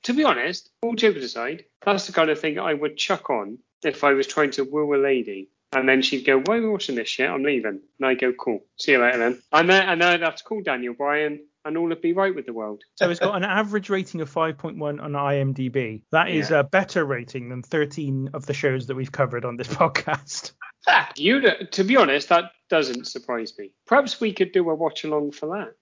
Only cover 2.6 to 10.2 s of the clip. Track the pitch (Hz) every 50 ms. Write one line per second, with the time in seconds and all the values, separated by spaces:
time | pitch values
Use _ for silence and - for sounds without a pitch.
2.6 | - 170 156 139 147 147 151 - - - 196 - - - 139 117 101 98 110 127
3.6 | _ _ _ _ - 160 135 - - 143 139 135 135 - - - 151 139 131 -
4.6 | 135 131 139 151 151 147 147 139 139 139 135 127 113 104 101 98 95 _ _ _
5.6 | _ _ - 135 131 131 131 135 131 - - 135 127 - 139 135 131 - 220 233
6.6 | 226 220 214 190 - - 139 120 113 - - - 131 - - 139 135 147 143 127
7.6 | 110 110 98 95 - _ _ _ 135 131 127 127 131 127 123 127 - - 117 98
8.6 | - _ _ _ - - 143 127 120 120 127 120 117 117 123 123 _ _ - 151
9.6 | 165 175 185 190 190 185 175 165 175 175 175 175